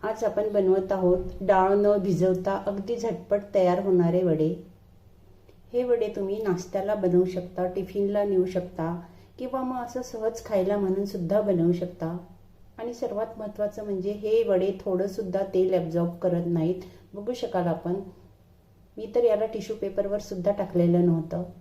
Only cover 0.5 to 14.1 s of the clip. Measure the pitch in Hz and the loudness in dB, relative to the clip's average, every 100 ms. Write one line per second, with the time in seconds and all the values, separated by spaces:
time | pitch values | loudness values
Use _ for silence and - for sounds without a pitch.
0.5 | 208 190 190 190 196 180 180 180 - 190 | 2 4 4 2 2 4 4 0 -6 4
1.5 | 190 190 202 202 208 190 165 185 180 - | 6 6 6 6 4 2 2 4 2 0
2.5 | 196 196 202 196 233 226 190 - 202 202 | -2 -2 -6 -4 -4 -4 -6 -2 -2 0
3.5 | 202 180 180 196 180 170 175 180 156 156 | 2 4 4 4 4 4 4 2 2 2
4.5 | 180 - - - - - - - - - | -2 -10 -20 -20 -20 -20 -20 -20 -20 -20
5.5 | - - 240 247 233 214 - 196 208 214 | -20 -6 -2 2 2 0 -4 -4 -2 0
6.5 | 175 - 196 190 202 185 175 180 180 175 | -2 -2 -4 -2 0 4 4 4 0 -8
7.5 | - 180 185 180 202 202 208 202 185 180 | -4 -4 -4 -6 -2 -2 0 0 2 2
8.5 | 185 175 - 165 180 - - - - 254 | -2 -6 -6 -6 -6 -10 -20 -20 -12 -8
9.5 | 262 254 254 240 254 247 226 220 226 - | -6 -4 -6 -8 -10 -10 -4 -4 -6 -4
10.5 | 208 185 202 190 190 202 190 170 202 202 | -2 0 0 0 -2 -2 -4 0 0 2
11.5 | 180 170 175 180 - 160 175 - - - | 2 4 2 -2 -8 -8 -8 -12 -20 -20
12.5 | - - - 226 240 247 202 220 - 214 | -20 -20 -12 -10 -6 -6 -4 -6 -8 -12
13.5 | 202 208 214 208 190 190 | -4 -4 -4 -6 -4 -4